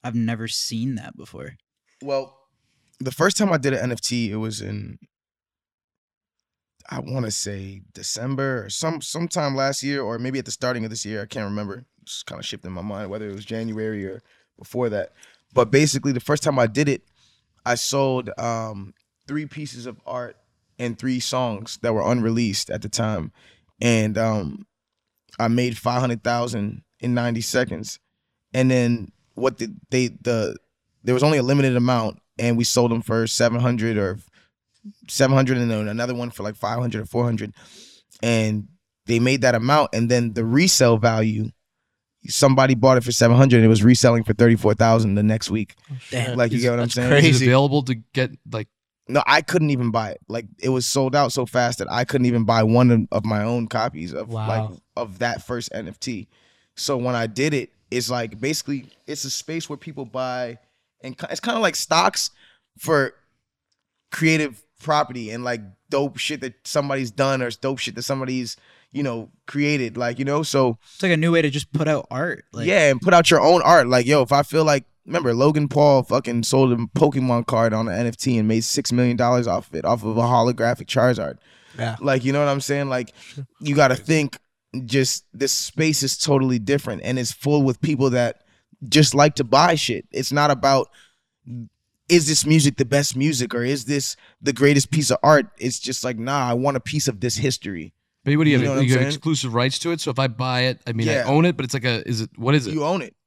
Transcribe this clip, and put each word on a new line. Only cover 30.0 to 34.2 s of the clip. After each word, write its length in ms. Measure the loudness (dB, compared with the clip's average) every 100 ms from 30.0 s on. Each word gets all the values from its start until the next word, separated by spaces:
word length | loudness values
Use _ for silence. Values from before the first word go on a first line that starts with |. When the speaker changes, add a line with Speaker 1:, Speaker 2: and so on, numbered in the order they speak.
| -2
Speaker 2:
the, 480 | -4 -4 -2 -2 -6 _ _ _ _
there 100 | -2
was 100 | 2
only 140 | 4 2
a 60 |
limited 320 | 2 2 2 2
amount, 440 | 2 0 -2 -8 _ -4
and 200 | 0 0
we 60 |
sold 280 | 2 2 2
them 100 | 0
for 240 | -2 -2 -2
seven 340 | 0 0 2
hundred 360 | 0 0 -2 -2
or 220 | -4 -6